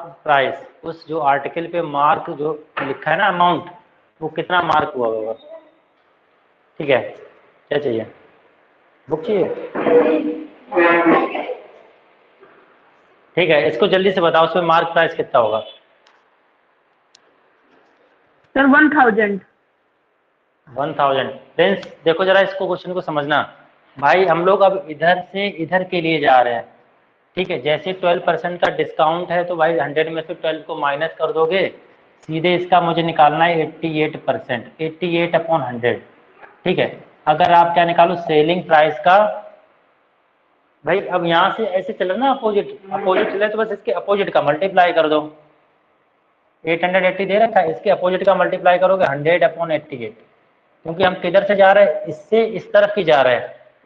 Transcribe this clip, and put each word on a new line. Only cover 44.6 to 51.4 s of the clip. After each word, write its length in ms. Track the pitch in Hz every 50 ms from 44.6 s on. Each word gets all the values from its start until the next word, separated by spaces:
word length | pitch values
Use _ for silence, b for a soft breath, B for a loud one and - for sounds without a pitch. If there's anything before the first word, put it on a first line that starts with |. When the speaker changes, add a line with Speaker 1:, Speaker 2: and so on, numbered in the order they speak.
| 190 196 180 185 175 175 170
Speaker 1:
कर 160 | 165 160 156
दो, 120 | 151 151 151 151 - - _ _ _ _ _ _ _ _ _ _ _ _ _ _ _ _ _ _ _ _ _ _ _ _ -
एट 200 | 160 165 165 175
हंड्रेड 200 | 180 180 190 180
एटी 220 | 185 180 185 196
दे 120 | 175 190 208
रखा 220 | 226 226 214 196
है, 100 | 175 165
इसके 200 | 160 - - 208
opposite 340 | 180 151 180 180 185 185 190
का 80 | 196 190
multiply 440 | 180 180 170 185 175 170 180 180 180
करोगे 260 | 185 180 190 190 185
hundred 380 | 135 139 143 143 156 170 175 170
upon 260 | 165 165 160 170 160 156
एटी 320 | 147 147 - 143 123 117
एट, 120 | 107 104 - _ _ _ _ _ _ _ _ _ _ _ _ -
क्योंकि 180 | 160 165 165 190
हम 100 | 185 185 185 -
किधर 220 | 180 170 196